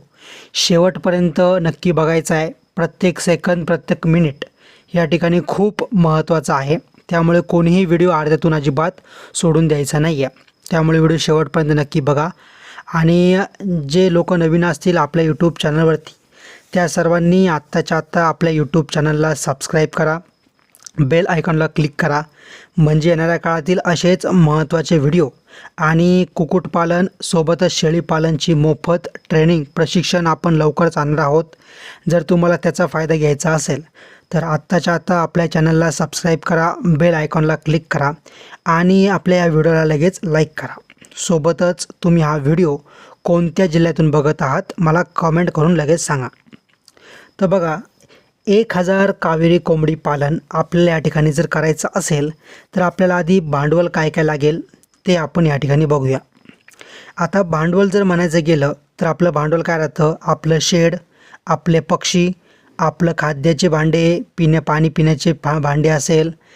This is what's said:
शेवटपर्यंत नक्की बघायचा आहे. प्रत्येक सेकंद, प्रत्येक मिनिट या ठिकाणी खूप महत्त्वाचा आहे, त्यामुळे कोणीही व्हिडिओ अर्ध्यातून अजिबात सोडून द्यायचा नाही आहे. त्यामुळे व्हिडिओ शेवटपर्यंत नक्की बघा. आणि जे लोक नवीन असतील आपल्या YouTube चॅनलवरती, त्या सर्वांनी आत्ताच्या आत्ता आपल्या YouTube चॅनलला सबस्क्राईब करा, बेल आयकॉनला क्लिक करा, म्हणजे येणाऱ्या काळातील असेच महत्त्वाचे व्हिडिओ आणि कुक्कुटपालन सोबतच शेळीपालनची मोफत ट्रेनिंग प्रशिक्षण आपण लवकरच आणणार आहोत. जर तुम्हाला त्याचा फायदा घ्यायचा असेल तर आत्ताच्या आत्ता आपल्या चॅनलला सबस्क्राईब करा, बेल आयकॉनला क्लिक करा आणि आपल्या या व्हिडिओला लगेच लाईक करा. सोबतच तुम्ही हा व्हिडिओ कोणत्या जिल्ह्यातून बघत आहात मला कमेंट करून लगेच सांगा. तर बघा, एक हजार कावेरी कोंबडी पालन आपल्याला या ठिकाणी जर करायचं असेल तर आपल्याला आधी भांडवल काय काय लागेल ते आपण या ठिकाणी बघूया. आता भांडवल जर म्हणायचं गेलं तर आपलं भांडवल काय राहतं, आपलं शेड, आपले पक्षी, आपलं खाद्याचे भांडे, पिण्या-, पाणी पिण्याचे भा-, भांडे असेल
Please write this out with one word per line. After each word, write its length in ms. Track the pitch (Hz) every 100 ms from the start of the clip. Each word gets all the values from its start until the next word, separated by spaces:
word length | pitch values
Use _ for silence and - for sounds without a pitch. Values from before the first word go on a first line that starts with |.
| - _ - - -
शेवटपर्यंत 840 | - - 170 185 180 190 180 175 151 180 185
नक्की 320 | 165 - 180
बघायचा 420 | 160 156 165 160
आहे. 160 | 160 160 - _ -
प्रत्येक 420 | 170 - 185 165
सेकंद, 460 | - 165 - 175 156
प्रत्येक 400 | 165 - 175 165
मिनिट 380 | 165 156 139 - _ _ _ _
या 100 | 175
ठिकाणी 360 | 165 170 170 175 160
खूप 460 | 151 202 - -
महत्त्वाचा 600 | 202 165 156 156 160 156
आहे, 220 | 143 135 170 - _ -
त्यामुळे 300 | 170 165 175
कोणीही 440 | 170 175 170 180
व्हिडिओ 260 | 185 170 180
अर्ध्यातून 440 | 160 151 156 170
अजिबात 460 | 156 143 139 165 - _ - -
सोडून 340 | - 170 156 165
द्यायचा 300 | 147 139 151
नाही 260 | 156 147
आहे. 220 | 131 - _ _ -
त्यामुळे 280 | 165 160 160
व्हिडिओ 180 | 160 160
शेवटपर्यंत 540 | - 156 156 165 151
नक्की 300 | 151 139 160
बघा. 280 | 135 139 165 - - - - - -
आणि 440 | 165 160 175 180 185 202 - 196 175 139
जे 240 | 170 185
लोक 200 | 170 165
नवीन 320 | 180 165 170
असतील 320 | 175 156 185 170
आपल्या 280 | 147 170
YouTube 360 | 160 147 170 -
चॅनलवरती, 520 | 160 151 165 151 - - _ _ - - _
त्या 140 | 185 175
सर्वांनी 580 | - 165 175 170 185 185
आत्ताच्या 500 | 151 - 170 - 160
आत्ता 280 | 156 180
आपल्या 280 | 165 147 165
YouTube 400 | 156 143 170 151
चॅनलला 400 | 156 151 151 156
सबस्क्राईब 540 | 151 - 135 - 165 156
करा, 300 | - 160 165 - _ _ _ _ _ - -
बेल 260 | 135 165 185
आयकॉनला 400 | 165 165 156 156
क्लिक 280 | - 151 -
करा, 240 | 160 147 151 _ - - - -
म्हणजे 320 | 151 156 160
येणाऱ्या 280 | 160 165 165
काळातील 420 | 170 165 156 180
असेच 420 | - 160 175 180 -
महत्त्वाचे 720 | 185 156 151 156 165 156 165
व्हिडिओ 300 | 139 175 135 - _ - - -
आणि 460 | 156 160 175 180 180
कुक्कुटपालन 720 | - 160 185 160 175 165 175 190 -
सोबतच 500 | - 170 156 170 180
शेळीपालनची 840 | - 160 170 160 160 160 156 -
मोफत 540 | 156 156 147 - 170 - - -
ट्रेनिंग 360 | 160 160 170 139 -
प्रशिक्षण 500 | 160 180 - 180 165
आपण 280 | 156 175
लवकरच 440 | 156 151 147 170 160
आणणार 260 | 147 151
आहोत. 200 | 143 151 160 _ _ - - - -
जर 120 | 170
तुम्हाला 340 | 160 175 175 170
त्याचा 300 | 175 156 175
फायदा 300 | 160 160 160
घ्यायचा 340 | 151 143 165
असेल 320 | 160 - 139 160 _ - - _
तर 80 | 165
आत्ताच्या 520 | 165 156 - 175 175
आत्ता 200 | 170 -
आपल्या 380 | 175 165 170 165
चॅनलला 380 | 170 160 160 165
सबस्क्राईब 480 | - 156 - 175 165
करा, 340 | - 165 165 349
बेल 300 | 233 147 170
आयकॉनला 420 | 160 151 165 156 156
क्लिक 280 | 151 156 -
करा 200 | 156 139 151 - - - -
आणि 420 | - 165 180 196 196
आपल्या 320 | 180 - 180
या 80 | 175
व्हिडिओला 380 | 156 160 165
लगेच 360 | 160 151 175 -
लाईक 280 | 175 156 151 -
करा. 240 | 131 - - _ - -
सोबतच 720 | - 165 160 165 180 175 - -
तुम्ही 200 | 180 170
हा 140 | 151 151
व्हिडिओ 400 | 135 160 170 143 - - - -
कोणत्या 420 | - 175 170 180 190
जिल्ह्यातून 440 | 160 170 160 156
बघत 320 | 151 143 151
आहात 300 | 139 151 196 -
मला 240 | 160 165 180 -
कमेंट 340 | 165 160 175
करून 240 | 160 156 170
लगेच 240 | 147 165
सांगा. 280 | - 143 127 - _ - _ _ _ _ - - - -
तर 60 | 190
बघा, 300 | 190 170 156 - _ _ _ _ _ -
एक 300 | 202 226 185
हजार 340 | 175 190 196
कावेरी 460 | 196 170 160 165 175
कोंबडी 360 | 165 160 156
पालन 440 | 156 160 147 143 165 -
आपल्याला 400 | 160 160 175 175
या 80 | 160
ठिकाणी 340 | 156 151 156
जर 140 | 147 156
करायचं 420 | 156 156 156 - 202
असेल 340 | - 147 151 156 - - _ -
तर 40 |
आपल्याला 360 | 175 170 185 180
आधी 240 | 165 190
भांडवल 480 | 156 143 147 165 175
काय 220 | 170 156
काय 140 | 165
लागेल 360 | 156 151 147 165 - _ _ _ -
ते 100 | 175
आपण 300 | 143 175 160
या 100 | 139
ठिकाणी 280 | 139 143
बघूया. 340 | 151 147 131 131 - _ - _ - - - - - -
आता 260 | 170 196
भांडवल 460 | 180 156 165 180 196
जर 140 | 202
म्हणायचं 420 | 190 175 175 165 156
गेलं 260 | 156 139 - _ -
तर 60 | 170
आपलं 240 | 156 175
भांडवल 320 | 147 151 170
काय 160 | 165 165
राहतं, 360 | 151 - 156 -
आपलं 360 | - 160 156 160
शेड, 380 | - 175 165 175 - _ _ - -
आपले 340 | 160 - 160
पक्षी, 500 | 156 170 - 180 175 180 _ _ _ -
आपलं 340 | 160 - 170 160
खाद्याचे 500 | 151 143 156 160 180
भांडे, 520 | 156 160 165 165 175 - -
पिण्या-, 260 | 160 160
पाणी 260 | 156 151 160
पिण्याचे 440 | 160 156 160 175 156
भा-, 160 | 147 156
भांडे 280 | 143 147 151
असेल 420 | 156 - 160 160 160 _